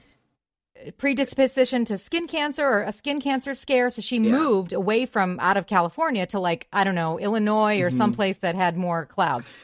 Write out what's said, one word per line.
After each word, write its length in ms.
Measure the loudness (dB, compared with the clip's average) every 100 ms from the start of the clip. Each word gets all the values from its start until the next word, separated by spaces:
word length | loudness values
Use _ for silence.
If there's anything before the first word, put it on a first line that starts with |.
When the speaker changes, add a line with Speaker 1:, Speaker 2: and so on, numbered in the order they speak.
| _ _ _ _ _ _ _ -18 -18 -4
Speaker 1:
predisposition 880 | -2 0 -2 2 2 4 2 2 -2
to 120 | -4
skin 300 | -4 -4 -4
cancer 380 | -4 -4 0 0
or 160 | 0
a 80 | -2
skin 280 | -6 -6 -4
cancer 320 | -2 -4 -4
scare? 360 | -8 0 2 2
So 120 | -2
she 160 | -4 0
Speaker 2:
Yeah. 140 | 2
Speaker 1:
moved 420 | 2 2 0 0
away 320 | -2 0 0 0
from, 340 | 0 -2 0
out 180 | 2 0
of 100 | 2
California 580 | 0 0 0 -2 0 -2
to, 120 | -2
like, 280 | -2 -2 -4
I 120 | 0
don't 120 | 0 0
know, 240 | -2 -2
Illinois 600 | -2 0 2 2 2 2
or 80 | 2
Speaker 2:
Mm-hmm. 80 | 4
Speaker 1:
someplace 400 | 2 2 0 0
that 160 | -2 0
had 220 | 0 0
more 280 | -2 -2 -4
clouds, 500 | 0 0 0 -6 -16